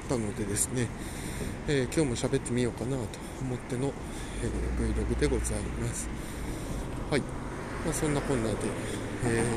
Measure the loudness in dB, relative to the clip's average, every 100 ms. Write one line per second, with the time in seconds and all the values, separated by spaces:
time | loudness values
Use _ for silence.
0 | 0 0 0 -2 0 2 2 2 0 -2
1 | -6 -6 -4 -4 -4 -2 2 4 4 4
2 | 4 2 2 2 2 2 2 2 0 0
3 | -2 -6 -8 -4 -2 -2 -2 0 0 -2
4 | -6 -6 -6 -2 0 0 0 2 2 2
5 | 2 4 4 4 2 0 -2 -2 -2 -2
6 | -4 -4 -6 -4 -4 -4 -4 -4 -4 -4
7 | 0 0 0 -4 -6 -6 -6 -4 -2 0
8 | 2 2 2 2 2 0 0 -2 -4 -4
9 | -4 0 2 4 4